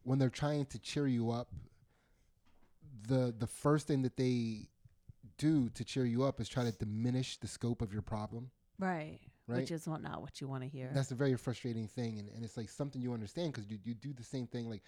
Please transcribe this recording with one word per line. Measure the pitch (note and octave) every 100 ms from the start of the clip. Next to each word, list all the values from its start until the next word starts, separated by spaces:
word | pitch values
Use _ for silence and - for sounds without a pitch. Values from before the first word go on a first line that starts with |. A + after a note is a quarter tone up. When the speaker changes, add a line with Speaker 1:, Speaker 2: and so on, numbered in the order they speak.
Speaker 1:
when | B2 C3+
they're | C3
trying | - D3 D3 C3+
to | A2
cheer | - - C#3+
you | B2 A#2
up, | A#2 A#2+ - - - - _ _ _ _ _ _ - - _ D3+ B2 G#2+
the, | C3 B2 A2+
the | A2+
first | - D3 D3+ -
thing | C#3+
that | C3 -
they | B2+ B2 A2+ A2 - _ - _ - - G#2+ -
do | D3+ D#3 A#2+
to | -
cheer | A#2 -
you | B2 A#2
up | C3+ -
is | A2+
try | -
to | A#2+
diminish | G#2+ G#2+ G#2+ A#2+ B2+ B2+ -
the | G#2+
scope | - A#2 A#2+
of | A2
your | G#2
problem. | - G#2+ G#2+ A#2 B2+ - _ -
Speaker 2:
Right. | F#3+ F3 D#3 - - - -
Speaker 1:
Right? | -
Speaker 2:
Which | C3
is | E3 D#3+
what, | D#3
not | - D#2+
what | A2 -
you | C3+
wanna | C3 B2+
hear. | C#3+ C3
Speaker 1:
That's | C#3 C3
a | A#2+
very | C#3 B2+
frustrating | - A#2+ B2+ A2+ A2
thing. | - A#2 A2
And, | G2+
and | A2
it's, | A#2 -
like, | G#2+
something | - C#3+ C3+
you | B2
understand | A#2+ G#2+ - E3+
'cause | B2 G2+
you, | G#2+
you | A2
do | A#2 C#3
the | C3
same | A#2 C3+ A#2+
thing. | A#2+ A#2
Like, | G#2+